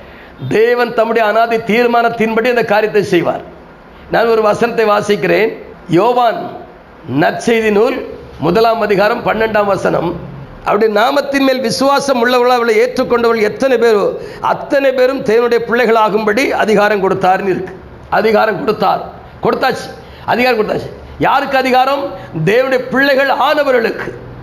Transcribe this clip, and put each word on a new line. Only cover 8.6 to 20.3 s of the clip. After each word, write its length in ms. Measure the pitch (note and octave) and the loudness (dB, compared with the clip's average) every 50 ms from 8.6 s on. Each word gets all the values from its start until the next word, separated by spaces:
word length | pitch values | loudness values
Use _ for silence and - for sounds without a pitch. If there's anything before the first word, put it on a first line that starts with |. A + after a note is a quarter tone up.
| A3+ A#3 A3+ G#3 | 2 2 2 0
அதிகாரம் 460 | G#3 G#3 G3+ F#3 G3+ G#3+ A#3+ A#3+ - | -2 -2 0 0 0 0 0 -2 -2
பன்னெண்டாம் 380 | F#3+ F#3+ A3 A3 A3 G#3+ G#3+ G#3 | -2 0 0 -2 0 2 0 2
வசனம். 520 | G3+ G3 F3+ - - D#3+ C#3+ D#3 F3 F3 - - - - - - - - - - | 2 0 0 0 0 0 0 -2 -4 -6 -6 -10 -14 -14 -16 -16 -18 -18 -8 -4
"அவருடைய 360 | - E3+ G#3 A3+ A3 G#3 G#3 | -2 0 2 2 2 2 2
நாமத்தின் 400 | A3+ C4+ C#4 C#4+ C4 - C#4 C#4 | 2 2 2 0 -2 -2 -2 0
மேல் 200 | C4+ C4 B3+ B3+ | 2 2 0 0
விசுவாசம் 600 | A3+ A3+ - - C4 C#4 C#4 C4+ C4+ C4+ C4+ A#3+ | -2 -4 -2 0 2 2 2 2 2 0 0 0
உள்ளவர்கள், 340 | A#3 B3 B3+ B3 B3 B3 B3+ | 2 2 2 2 4 2 2
அவளை 240 | A#3+ A#3 A#3 A3 G#3 | 2 2 2 2 2
ஏற்றுக்கொண்டவர்கள் 640 | A#3+ B3+ B3 B3+ B3+ - A#3+ A#3+ A#3 A#3 A#3 A3+ | 2 2 0 -2 0 0 0 2 2 2 2 2
எத்தனை 340 | G#3 G#3 G#3 - C4+ C4+ B3+ | 0 0 0 0 0 2 2
பேரோ, 400 | A3+ A#3 A#3 G#3+ G3+ F3+ - - - - - - - | 4 4 4 4 2 2 0 -2 -6 -10 -12 -10 -6
அத்தனை 520 | - - - - - - D4 C#4 C#4 C4+ | -2 -2 -2 -2 -2 -2 0 2 2 2
பேரும் 320 | C4 B3+ B3+ B3+ C4+ C4 - | 2 2 2 2 0 -2 0
தேவனுடைய 340 | G#3 G#3+ A#3+ A#3+ A#3+ A#3+ A3 - F#3+ | 2 2 2 2 2 2 0 0 0
பிள்ளைகளாகும்படி 800 | A3+ A#3+ B3 G#3 A3+ A3+ G#3+ G#3 F#3 A3 G#3+ G#3 G#3 B3 C#4+ F4 | 0 2 2 2 4 4 2 2 2 0 0 0 0 0 0 0
அதிகாரம் 640 | A#3+ - - G#3 G#3+ G3 G#3 G#3 G#3+ G3+ F#3 F#3 | 0 0 0 2 2 2 4 2 2 0 0 0
கொடுத்தார்னு" 380 | F#3+ - F#3 F#3 F#3+ F#3+ G3 F#3+ | 0 0 2 2 2 2 0 -2
இருக்கு. 280 | F3+ - - - - - - - - - - - | -2 -4 -6 -8 -12 -18 -20 -20 -20 -20 -8 -2
அதிகாரம் 480 | - F#3 G3+ A3+ G#3 G#3 A3 A3 A3 - | -2 0 2 2 2 2 2 0 -2 -2
கொடுத்தார், 460 | C#4+ A3+ G#3+ - G3+ F3+ D#3 - - - - - - - - - | -2 -4 -2 0 0 0 0 -2 -4 -10 -16 -18 -20 -20 -12 -4
கொடுத்தாச்சு, 480 | - A3 B3+ - C4+ B3+ F#3+ - - - - - - - - - - | -2 -2 -2 0 0 -2 -2 -4 -8 -14 -16 -18 -20 -20 -20 -10 -4
அதிகாரம் 320 | - | -4